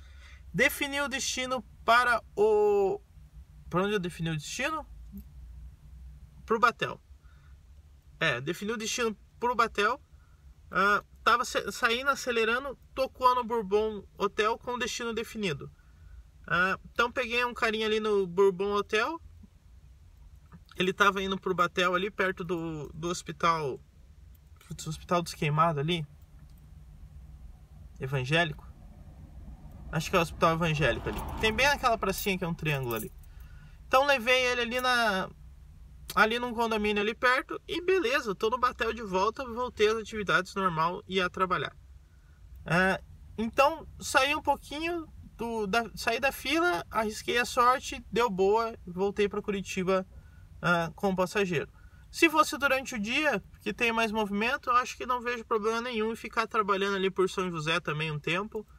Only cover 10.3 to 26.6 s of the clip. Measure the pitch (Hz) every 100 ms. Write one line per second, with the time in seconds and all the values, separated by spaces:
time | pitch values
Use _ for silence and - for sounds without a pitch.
10.3 | - - - - - 196 202 - - 226
11.3 | 240 254 285 - - 240 240 277 269 254
12.3 | 233 220 240 277 - - - 262 - 254
13.3 | 254 226 233 190 208 220 208 - - 196
14.3 | 208 214 233 240 247 233 - 233 226 226
15.3 | 226 196 139 143 - - - - - -
16.3 | - - 170 185 180 - - 240 254 233
17.3 | 240 247 233 233 220 220 220 214 202 185
18.3 | 175 196 180 202 202 202 214 247 330 -
19.3 | - - - - - - - - - -
20.3 | - - - - - 185 185 202 190 190
21.3 | 190 190 175 175 - 180 180 208 - 190
22.3 | 190 175 170 165 156 143 160 170 180 -
23.3 | 160 170 165 143 - - - - - -
24.3 | - - - - 156 156 156 - 175 170
25.3 | - 156 151 170 147 151 175 151 - -
26.3 | - - -